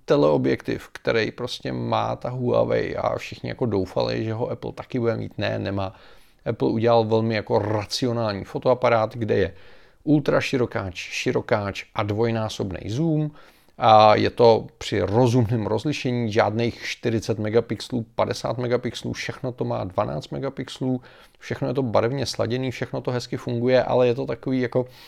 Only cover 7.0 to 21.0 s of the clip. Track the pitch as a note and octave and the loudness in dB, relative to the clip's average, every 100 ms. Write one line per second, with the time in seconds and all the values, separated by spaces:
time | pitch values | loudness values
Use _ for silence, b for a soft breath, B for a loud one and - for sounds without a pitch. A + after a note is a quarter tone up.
7 | A2 A2 A2+ A2 - A#2 G#2 G#2+ G2 - | 4 2 2 -2 0 0 2 -2 -4 -4
8 | B2+ A#2 A2+ G2 F#2+ C#3 C3 A#2+ B2 A#2 | -2 -2 -2 -4 -6 -2 0 2 4 2
9 | A2 A#2+ G#2+ A2 F2 b b b b b | 2 -2 0 0 0 b b b b b
10 | - D3 C#3 D3 - C3 A#2+ A2 G2 - | 2 2 4 0 0 0 0 -2 -6 -8
11 | - - B2+ C#3 - A2 G2+ F#2 - - | -8 -4 -2 -2 0 0 0 -6 -6 -4
12 | G#2+ G#2 A#2 A2+ A2 - G#2 F2 G2 A#2 | -2 0 0 0 -2 -4 -6 -6 -6 -2
13 | E3 D3+ D3+ b b b b - A2+ G#2+ | 0 0 -2 b b b b 0 6 8
14 | G#2+ G#2+ G#2 - A#2 A2 A#2 - - G#2 | 8 6 4 6 6 6 2 -12 -4 -2
15 | F#2 G#2+ B2+ B2+ G#2+ A#2+ G2+ G#2+ D3+ C#3+ | 2 4 4 4 2 0 -2 -2 -2 -4
16 | B2+ B2 A#2 G#2+ G#2 G#2+ A#2 - - - | -2 -2 0 2 2 2 -2 -4 -8 -4
17 | A#2 A2+ - A2 G#2+ A2+ - A2 - B2 | -2 0 -2 -4 0 0 0 -4 -6 -6
18 | A2+ - G#2 - C3+ A#2+ B2 A#2+ B2 - | -4 -2 -2 -2 -4 -4 -2 -2 -2 -6
19 | - A2+ - - B2+ B2 A#2+ A#2 G2+ F2+ | -8 -6 -8 -8 -8 -6 -4 -4 -4 -2
20 | A2+ D3 - C#3+ C3+ C3+ C3 - C3 B2+ | -2 -4 -8 -8 -8 -8 -12 -6 -2 -2